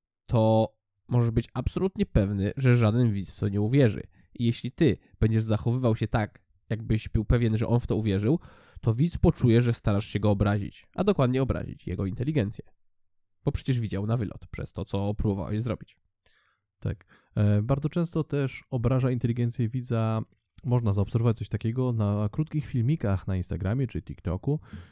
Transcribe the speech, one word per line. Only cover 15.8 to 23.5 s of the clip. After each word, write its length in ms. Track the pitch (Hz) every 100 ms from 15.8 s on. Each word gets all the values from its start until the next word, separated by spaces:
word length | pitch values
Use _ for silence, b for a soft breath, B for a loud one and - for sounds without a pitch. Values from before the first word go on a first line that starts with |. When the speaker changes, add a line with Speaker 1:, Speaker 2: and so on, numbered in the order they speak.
| - _ _ _ _ _ _ _ _ _
Speaker 2:
Tak. 240 | 101 - _ b b
E, 280 | - 104 104
bardzo 260 | 113 139 147
często 360 | 175 165 160
też 400 | 147 143 135 - -
obraża 400 | 127 117 131 127
inteligencję 580 | 127 117 120 120 - 113
widza. 540 | 131 120 113 110 110 - _ _ -
Można 280 | 127 123 113
zaobserwować 460 | 101 95 117 117 110
coś 100 | 104
takiego 440 | 107 113 123 127
na 360 | 113 104 104 104
krótkich 340 | - 156 156 -
filmikach 600 | 127 117 160 101 95 -
na 100 | 92
Instagramie 500 | -